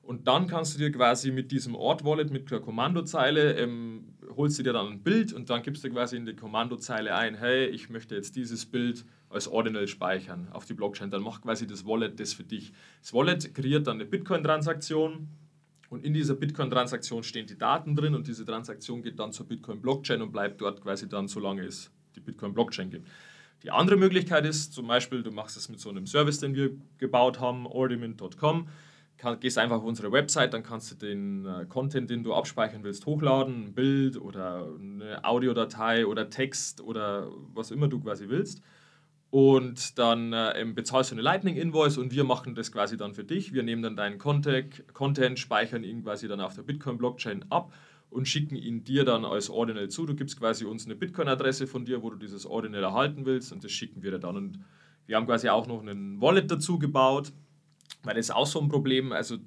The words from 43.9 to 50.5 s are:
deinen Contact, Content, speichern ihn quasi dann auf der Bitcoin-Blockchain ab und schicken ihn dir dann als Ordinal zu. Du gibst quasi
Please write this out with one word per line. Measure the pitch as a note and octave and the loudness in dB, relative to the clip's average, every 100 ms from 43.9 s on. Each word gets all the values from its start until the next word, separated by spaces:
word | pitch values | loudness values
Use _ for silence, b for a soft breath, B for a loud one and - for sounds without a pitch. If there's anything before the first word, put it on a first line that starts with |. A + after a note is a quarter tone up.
deinen | G#2+ G2+ G2+ | -2 -2 -2
Contact, | D3 D3 C#3+ C3 C3+ - - | 2 2 4 2 0 -14 -20
Content, | - C#3 C#3+ B2+ B2+ | -2 0 4 2 2
speichern | - G#2+ A2+ A#2+ | 0 0 2 -2
ihn | G2+ A#2 | -6 -8
quasi | A2 G#2 A2 | -6 -6 -4
dann | G2+ | -4
auf | F#2 | -4
der | G2 | -6
Bitcoin-Blockchain | A#2 D3 C#3 A#2+ B2 B2 A#2 G2 - | -6 -6 -4 -2 -2 -2 -6 -6 -2
ab | C#3 - B B B B | -2 -2 B B B B
und | B2+ C3+ | -4 -2
schicken | D#3 D3 C3+ | 0 -2 -4
ihn | A#2 A#2 | -6 -6
dir | - C3+ | 0 2
dann | B2+ A#2 A2+ | 4 4 2
als | G2+ G2+ | -2 -2
Ordinal | A2 A#2 G#2+ G2+ | -2 0 -2 -6
zu. | - D#3+ | -4 -4
Du | |
gibst | D3 C#3 - | -2 -4 -2
quasi | A2+ | 0